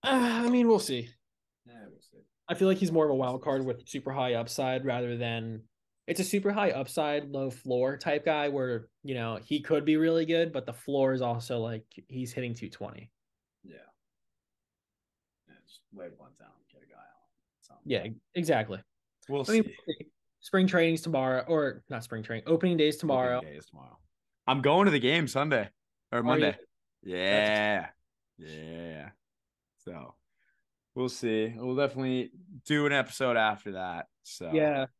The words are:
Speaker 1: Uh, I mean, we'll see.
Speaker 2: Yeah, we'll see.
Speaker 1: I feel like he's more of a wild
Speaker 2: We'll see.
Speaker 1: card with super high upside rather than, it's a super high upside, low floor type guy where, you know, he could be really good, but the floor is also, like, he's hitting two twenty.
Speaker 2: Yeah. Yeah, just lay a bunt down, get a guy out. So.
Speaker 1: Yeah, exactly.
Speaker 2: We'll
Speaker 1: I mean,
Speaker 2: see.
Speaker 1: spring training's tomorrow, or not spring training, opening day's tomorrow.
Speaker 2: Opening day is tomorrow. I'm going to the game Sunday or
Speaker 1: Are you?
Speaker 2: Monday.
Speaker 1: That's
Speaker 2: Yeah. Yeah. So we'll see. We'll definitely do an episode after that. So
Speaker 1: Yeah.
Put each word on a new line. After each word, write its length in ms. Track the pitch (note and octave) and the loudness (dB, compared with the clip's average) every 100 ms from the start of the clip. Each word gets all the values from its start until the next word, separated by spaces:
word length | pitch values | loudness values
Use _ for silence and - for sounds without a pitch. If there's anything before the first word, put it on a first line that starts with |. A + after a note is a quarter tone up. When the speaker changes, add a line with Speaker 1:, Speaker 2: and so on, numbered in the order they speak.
Speaker 1:
Uh, 400 | C4+ C4 A#3+ A3+ A#3+ | 4 4 4 2 2
I 20 | |
mean, 180 | B3 A#3 | 4 6
we'll 120 | G#3+ | 4
see. 320 | - B2+ A#2+ _ _ _ _ _ A#2+ | 4 -4 -6 _ _ _ _ _ _
Speaker 2:
Yeah, 80 | A#2 G2+ | -20 -20
we'll 100 | - | -20
see. 240 | _ - _ _ - | _ -20 _ _ -8
Speaker 1:
I 60 | |
feel 120 | - F#3+ | 2 2
like 100 | F#3+ | 4
he's 120 | F#3 | 4
more 140 | D#3+ | 4
of 60 | D3+ | 4
a 40 | |
wild 200 | C3+ B2+ | 4 0
Speaker 2:
We'll 60 | C3 | -2
see. 40 | |
Speaker 1:
card 220 | D3+ C3+ C3 | -2 0 0
with 200 | A#2+ - | -6 -8
super 240 | C#3 C3+ | -8 -6
high 220 | C3+ B2+ | -2 0
upside 520 | A#2 A#2 - C3 C3 C3+ | 0 -2 -4 -2 -2 -2
rather 320 | B2 B2 A#2+ | -2 -2 -4
than, 420 | A#2 A#2 A2+ A2 - _ _ _ - | -4 -4 -6 -10 -14 _ _ _ -6
it's 120 | E3+ | -4
a 40 | |
super 260 | F#3 G#3 G3 | 0 0 0
high 200 | G#3 G3 | 2 0
upside, 580 | C3+ C3+ - D3+ D3 C#3+ | 0 -4 -2 0 -2 -4
low 220 | C#3 C3+ | -6 -6
floor 480 | B2 - B2 B2+ C#3 | -6 -2 0 0 -2
type 260 | E3+ D3 | -2 -2
guy 240 | D3 D3+ D3 | 0 0 0
where, 400 | C#3 B2+ A#2+ A2+ _ | -2 -2 -4 -8 _
you 120 | C#3 | -8
know, 240 | B2+ A2+ A2 | -6 -4 -6
he 160 | - D3 | -4 -4
could 240 | D3 D3+ | 0 0
be 140 | C#3+ D#3 | 4 4
really 260 | D#3+ E3 | 4 2
good, 260 | D#3+ E3 E3 | 2 2 2
but 100 | C#3 | -2
the 80 | B2 | -8
floor 400 | A#2 - C#3 C3 | -12 -2 2 2
is 80 | C3 | 2
also, 380 | B2 A#2 A#2 B2 | 0 -2 -4 -4
like, 260 | A2+ A2 - - - | -2 -6 -12 -20 -14
he's 240 | C3 B2 | -10 -8
hitting 220 | B2+ B2 | -6 -6
two 160 | A#2 G#2+ | -8 -10
twenty. 400 | - G#2 - A#2 _ _ _ _ _ | -12 -12 -12 -20 _ _ _ _ _
Speaker 2:
Yeah. 140 | - - - _ _ _ _ _ _ _ _ _ _ _ _ _ _ _ _ | -20 -20 -20 _ _ _ _ _ _ _ _ _ _ _ _ _ _ _ _
Yeah, 80 | _ _ | _ _
just 140 | - _ | -20 _
lay 140 | G2+ E2 | -16 -16
a 40 | |
bunt 280 | C#2+ C#2+ _ | -16 -20 _
down, 100 | A1+ _ _ | -20 _ _
get 100 | _ | _
a 40 | A1+ | _
guy 60 | A1 | -20
out. 320 | G1+ _ _ _ _ _ | -20 _ _ _ _ _
So. 140 | _ - | _ -20
Speaker 1:
Yeah, 220 | D3 A2+ F#2+ A2 _ | -4 -4 -4 -12 _
exactly. 440 | F3+ D#3+ C3 G#2+ F#2+ - _ _ _ - | -4 0 0 0 -8 -14 _ _ _ -8
Speaker 2:
We'll 160 | C#3 C3 | -6 2
Speaker 1:
I 60 | |
mean, 120 | A3 | 2
Speaker 2:
see. 420 | - - - - - _ _ _ | 2 -4 -10 -10 -10 _ _ _
Speaker 1:
spring 260 | - G3 F#3 | -2 2 4
training's 360 | F#3 E3 D#3+ | 4 4 2
tomorrow, 420 | E3 C#3+ C3 B2+ - | 0 0 2 0 0
or 360 | D#3+ C#3+ A2+ _ | 0 0 -4 _
not 120 | B2 | -10
spring 200 | A2+ A2+ | -8 -10
training, 220 | G#2 A2+ G#2+ | -8 -8 0
opening 320 | E3 F#3 E3+ | 2 2 4
day's 180 | D3+ D3+ | 2 2
tomorrow. 400 | D#3+ C3 B2+ B2 | 0 2 2 -2
Speaker 2:
Opening 140 | D#2 | -4
day 60 | D2 | -16
is 80 | - | -18
tomorrow. 320 | - C2 - _ _ _ _ - | -20 -20 -20 _ _ _ _ -2
I'm 140 | C#3 | 2
going 240 | C#3 E3 | 4 6
to 60 | G3+ | 6
the 100 | D3 | 6
game 260 | B2 E3 D3 | 4 2 2
Sunday 440 | C3+ D3+ C3 G#2 _ _ _ _ | 0 2 0 0 _ _ _ _
or 60 | A#2+ | -2
Speaker 1:
Are 20 | |
you? 60 | A#2 | 2
Speaker 2:
Monday. 240 | B2+ G#2+ | 4 2
Speaker 1:
That's 80 | - - _ _ _ | 0 -14 _ _ _
Speaker 2:
Yeah. 840 | F#2 F2+ F#2 G#2 G#2+ G#2+ G#2+ G2 D#2 - _ _ _ _ | -8 -2 2 4 4 2 2 0 -4 -14 _ _ _ _
Yeah. 720 | D#2 D#2 D#2+ E2 E2+ D#2 C#2+ - _ _ _ _ _ _ - | -16 -14 -12 -12 -12 -12 -16 -20 _ _ _ _ _ _ -16
So 280 | E2 B1+ - _ _ _ _ _ _ _ | -14 -16 -20 _ _ _ _ _ _ _
we'll 140 | - B2+ | -6 -6
see. 460 | B2 A#2+ A2 A2 A2+ | -4 -2 0 0 -4
We'll 200 | B2+ B2+ | -4 -2
definitely 540 | C#3 C3 C3 B2+ B2 - - C3 - | -2 -2 -2 -2 -4 -10 -20 -20 -2
do 180 | D3+ | 0
an 80 | D3 | 2
episode 460 | C#3 C3 - C3 A#2 | 2 0 -2 2 4
after 340 | G#2+ G#2 G#2 | 2 0 -8
that. 360 | F#2+ F#2 E2+ - _ | -8 -6 -8 -10 _
So 280 | - - F3 | -20 -14 -4
Speaker 1:
Yeah. 320 | D#3+ D3+ C#3+ B2+ | 0 2 0 -4